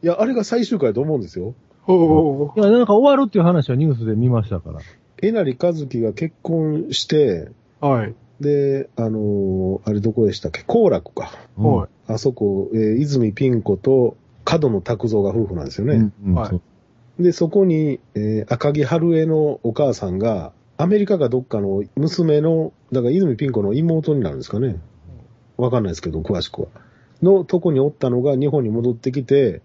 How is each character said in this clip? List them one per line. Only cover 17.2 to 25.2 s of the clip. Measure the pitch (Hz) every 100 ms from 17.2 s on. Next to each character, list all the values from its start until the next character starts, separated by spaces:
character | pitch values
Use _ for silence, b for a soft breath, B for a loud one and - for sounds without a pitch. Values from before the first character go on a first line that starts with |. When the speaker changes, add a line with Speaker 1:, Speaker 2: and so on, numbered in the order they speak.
Speaker 1:
で、 | 175
そ | 170 170
こ | 202 190
に、 | 160 156 135 _ -
え | 107 110 -
ー、 |
赤 | 120 147
木 | 147
春 | 135 165 170 160
江 | 160
の | 156 151 135
お | 117
母 | 113 143
さ | 117 98
ん | 92
が、 | 113 104 78 _ _ _
ア | 165
メ | 208
リ | 202
カ | 196
か | 131
ど | 127
っ |
か | 127 110
の | 98 98 101 -
娘 | 156 - 165 151
の、 | 156 160 160 _ _
だ | 135
か | 120
ら |
泉 | 165 185 117
ピ | 143
ン |
子 | 110
の | 101
妹 | 117 165 160 151
に | 147
な | 101
る | 73
ん |
で |
す | -
か | 104
ね。 | 127 87 - _ - -